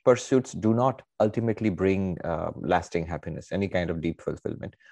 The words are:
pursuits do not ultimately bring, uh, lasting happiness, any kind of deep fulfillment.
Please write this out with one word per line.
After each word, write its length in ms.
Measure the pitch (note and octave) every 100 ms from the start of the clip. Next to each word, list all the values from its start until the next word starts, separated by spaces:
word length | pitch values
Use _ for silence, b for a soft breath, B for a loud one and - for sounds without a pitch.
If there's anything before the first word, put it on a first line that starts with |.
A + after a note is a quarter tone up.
pursuits 500 | - A#2+ - C3 -
do 200 | - A2
not 300 | A2+ C3 B2 - -
ultimately 500 | G#2+ A#2+ A2+ G#2 G#2+
bring, 480 | F2+ F#2+ G2 F#2+ E2+
uh, 280 | E2+ D#2+ E2 D#2+
lasting 500 | - F2 E2 F2 D#2+
happiness, 460 | D#2 F2 D2 -
any 160 | F#2+ G2
kind 220 | F2+ F2
of 120 | E2
deep 200 | E2 D#2
fulfillment. 540 | - D2+ - - - - b